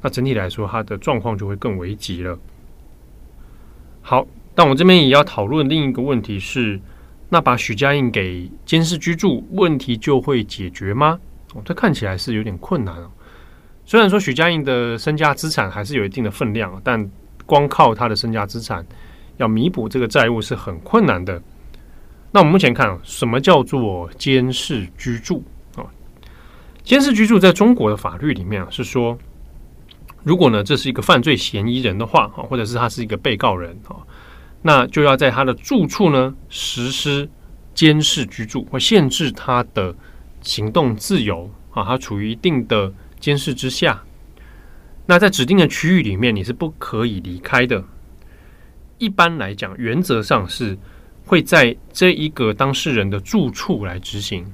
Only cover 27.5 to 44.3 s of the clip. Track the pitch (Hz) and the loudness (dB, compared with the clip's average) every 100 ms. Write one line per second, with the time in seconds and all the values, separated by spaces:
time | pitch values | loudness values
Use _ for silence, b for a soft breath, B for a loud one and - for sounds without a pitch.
27.5 | 175 208 247 107 104 92 87 147 - 90 | 6 4 6 2 0 -6 -4 -4 -4 -4
28.5 | 104 90 - 120 127 117 120 - - - | -6 -8 -8 -4 -2 -2 -4 -12 -20 -20
29.5 | - - - - - - - - 175 147 | -20 -20 -20 -20 -20 -20 -8 2 4 6
30.5 | 107 101 143 139 123 - 147 156 113 - | 4 0 -2 -2 -4 4 4 4 0 0
31.5 | 104 107 123 120 95 113 160 208 - - | -4 -2 -2 -2 -2 0 0 0 -6 -6
32.5 | 131 110 120 120 - 113 101 131 101 123 | -6 -4 -2 -4 -4 -8 -4 -2 0 0
33.5 | 92 85 85 - - - B B B B | -2 -8 -14 -18 -18 -18 B B B B
34.5 | B 165 143 123 147 147 135 143 123 135 | B 4 4 4 2 4 4 2 2 -2
35.5 | 120 - 269 147 - 190 139 131 131 - | -2 -2 0 0 2 2 4 0 -4 -16
36.5 | - - - 123 131 151 143 143 b b | -10 -8 -6 -6 -4 -2 -2 -4 b b
37.5 | - - - 160 151 151 - 110 - 107 | -20 -14 4 4 6 2 -2 -6 -8 -8
38.5 | 139 - 131 - 220 139 - 151 - - | -8 -6 -4 4 4 4 0 -4 -4 -2
39.5 | 123 120 - 92 85 b b b b - | -2 0 -4 -4 -6 b b b b -8
40.5 | - 107 143 139 107 - 190 104 85 90 | -4 0 2 0 -2 -2 0 0 -4 -8
41.5 | - - - 101 131 - 101 107 113 185 | -18 -10 -6 -4 -4 -4 -6 -6 -4 0
42.5 | 143 107 110 98 98 b b - 143 151 | 0 0 0 -2 -6 b b -2 -2 -2
43.5 | 127 131 - 165 - - - - | -4 -6 0 0 0 -8 -20 -20